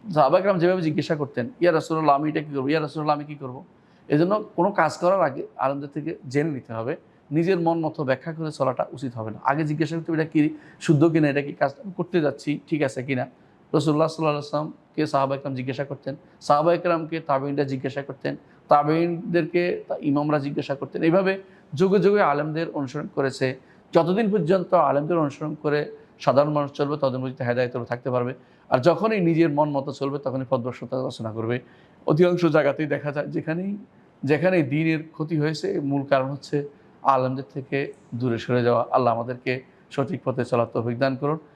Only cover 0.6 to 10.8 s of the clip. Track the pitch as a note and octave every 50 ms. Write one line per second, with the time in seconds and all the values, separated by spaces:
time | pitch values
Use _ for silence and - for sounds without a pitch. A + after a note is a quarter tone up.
0.6 | E3 F3 F#3 F#3 E3 D#3 C#3+ D3 D3 - E3 D3 D3 C3 - B2+ A#2+ B2 - -
1.6 | E3+ F3 D#3+ D#3 D3+ - E3 D#3+ D#3 D3 C#3 C#3 D#3 D#3 D3+ D#3+ D3 D3+ C#3+ C#3
2.6 | B2+ C#3 D3+ D#3+ D3+ D3 - D#3+ D3+ D3+ D3 C#3+ D3 D3 D3+ C#3+ C#3+ B2+ B2 C#3
3.6 | - _ _ _ _ _ _ _ _ - C#3+ D3 E3+ F3+ G#3 G#3+ G#3+ - - -
4.6 | E3+ G3+ G3+ G3+ E3 D3+ - - F3 F3 G3 G3 E3+ C#3+ B2+ D3+ - - _ -
5.6 | - C3+ C#3 C#3+ C#3+ C#3+ - D#3 C#3+ D#3+ - - - C#3 A#2+ D3 D3+ E3 C#3+ B2+
6.6 | - - A2+ A2+ A2+ B2 E3 - _ _ _ _ _ _ C#3+ D#3 E3+ F3 F#3+ F3
7.6 | E3 E3 E3 E3 D#3+ D#3 D3+ - D3+ B2+ C3 B2 - E3+ D#3+ D#3+ E3 D#3 D3 -
8.6 | C3+ C3 B2 - - - - C3 C3+ B2+ A#2+ A#2 A2 A2 G#2+ - - B2+ C#3 D3+
9.6 | D#3+ D3 D3+ D3+ D#3+ C#3+ E3 E3 D#3+ - D#3+ D#3+ D#3+ D#3+ - D#3 D3 D#3 D#3 -
10.6 | - - - -